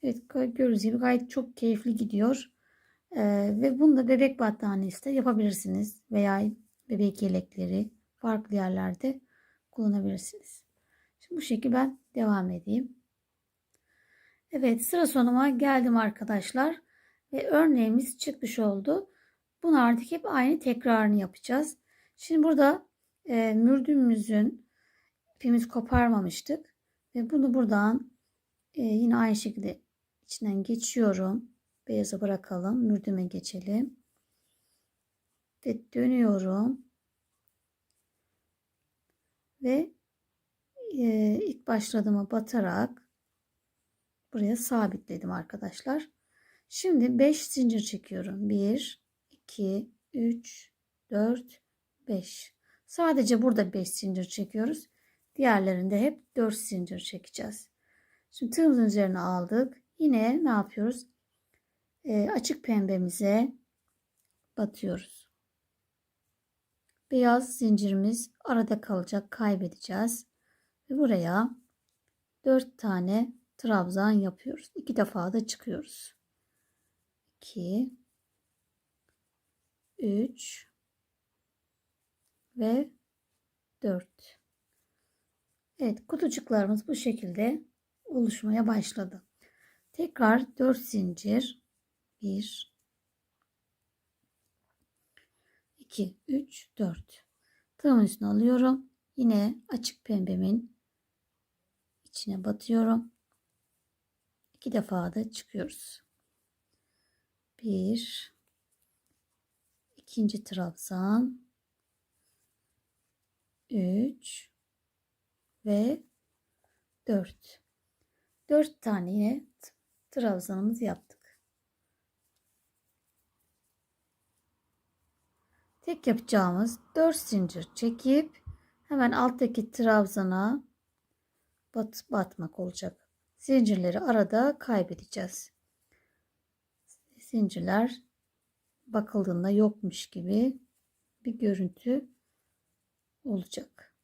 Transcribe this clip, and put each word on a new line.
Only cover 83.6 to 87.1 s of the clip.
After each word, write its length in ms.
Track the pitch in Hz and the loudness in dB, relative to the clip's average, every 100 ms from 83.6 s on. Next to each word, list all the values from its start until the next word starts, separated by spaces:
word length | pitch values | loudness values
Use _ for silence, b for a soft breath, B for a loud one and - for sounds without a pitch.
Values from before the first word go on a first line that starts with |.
| _ _ | _ _
dört. 560 | 226 180 180 _ - _ _ _ _ _ _ _ _ _ _ _ _ _ _ _ | -4 -4 -6 _ -20 _ _ _ _ _ _ _ _ _ _ _ _ _ _ _
Evet, 280 | 262 214 - | -4 -4 -6
kutucuklarımız 800 | 269 330 254 - 220 196 214 - | -4 -2 -4 -2 0 2 -2 -2
bu 60 | |
şekilde 720 | 269 247 | -6 -4